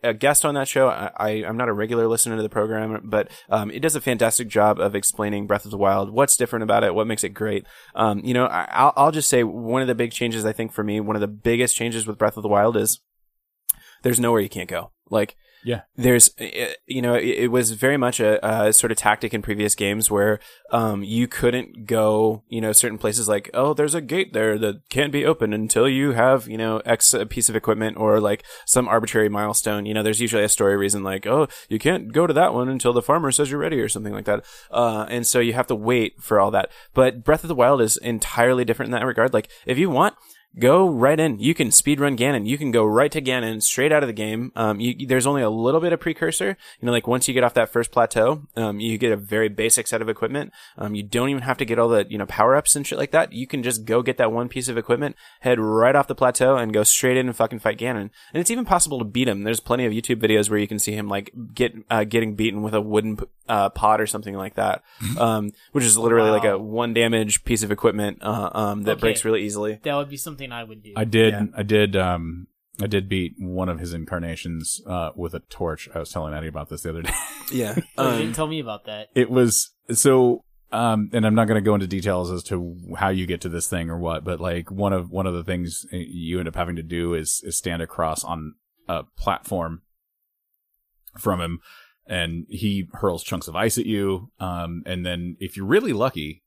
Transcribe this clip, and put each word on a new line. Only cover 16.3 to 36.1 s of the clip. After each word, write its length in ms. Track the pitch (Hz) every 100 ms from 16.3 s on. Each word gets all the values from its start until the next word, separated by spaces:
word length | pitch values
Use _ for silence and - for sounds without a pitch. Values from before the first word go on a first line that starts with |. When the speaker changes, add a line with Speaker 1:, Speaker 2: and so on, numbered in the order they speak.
| -
Speaker 1:
eh, 360 | 104 - - - _
you 160 | 131
know, 140 | 120 120
it, 100 | 113 - 120
it 20 |
was 200 | 123 113
very 260 | 113 131 143
much 220 | 123 123
a, 180 | 110 107 107 110 107
a 40 |
sort 200 | 107 -
of 60 | 110
tactic 360 | 104 107 113
in 80 | 113
previous 340 | 104 104 104 -
games 340 | 101 104 110
where, 300 | 104 104 104 - - -
um, 320 | 113 113 101
you 240 | 101 113 120
couldn't 580 | - 120 127 - - 107
go, 560 | 113 107 107 110 110 _
you 140 | 113
know, 100 | 110
certain 260 | 107 120 107
places 280 | 113 107 107
like, 220 | 104 -
"Oh, 200 | - 139
there's 220 | 147 151 165
a 60 |
gate 300 | 135 165 190
there 240 | 110 110 107
that 280 | 110 104 _
can't 220 | 123 147
be 140 | 143 143
opened 280 | 160 110 107
until 340 | 110 - 127
you 220 | 131 143
have, 360 | 117 123 131 113
you 100 | 110
know, 200 | 113 110 120
X, 280 | 113 -
uh, 120 | 127 107
piece 240 | - 117
of 60 | 110
equipment," 420 | - 107 110 -
or, 220 | 107 107
like, 220 | 104 104 - - -
some 200 | - 123
arbitrary 420 | 113 110 113 107
milestone. 560 | 104 107 107 - 104 104
You 80 | 107
know, 80 |
there's 180 | 104 110
usually 220 | 120 110
a 60 | 104
story 280 | - 101 101
reason 260 | 98 104
like, 220 | 95 95 101
"Oh, 200 | 127 151 - -
you 100 | 110
can't 340 | 147 185 -
go 120 | 139 170
to 60 |
that 200 | 143 175
one 160 | 117 127
until 240 | 131 120
the 80 | 120
farmer 300 | 120 151 151
says 180 | 127 147
you're 80 | 143
ready," 200 | 156 151
or 80 | 107
something 240 | 104 107
like 120 | 104 101
that. 200 | 104 - - -
Uh, 360 | - 120 110 107
and 160 | 120 113
so 120 | 127
you 140 | 120
have 140 | 117 127
to 80 | 113
wait 460 | 107 123 110